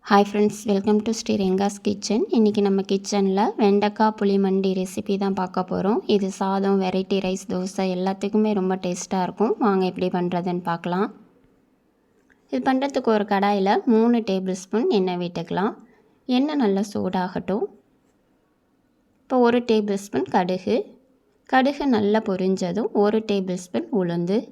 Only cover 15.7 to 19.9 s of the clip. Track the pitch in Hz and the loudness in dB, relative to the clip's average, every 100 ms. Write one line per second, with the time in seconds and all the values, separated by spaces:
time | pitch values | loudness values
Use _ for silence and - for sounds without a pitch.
15.7 | 214 - _ _ _ - 254 285 302 220 | -4 -20 _ _ _ -2 0 0 0 2
16.7 | 196 214 214 190 185 180 185 - 196 381 | 2 -2 -4 -2 -2 -4 -6 -4 -4 -4
17.7 | - _ _ _ _ _ _ _ _ _ | -10 _ _ _ _ _ _ _ _ _
18.7 | _ _ _ _ _ _ 254 240 240 233 | _ _ _ _ _ _ 4 4 4 2
19.7 | 220 208 | 0 2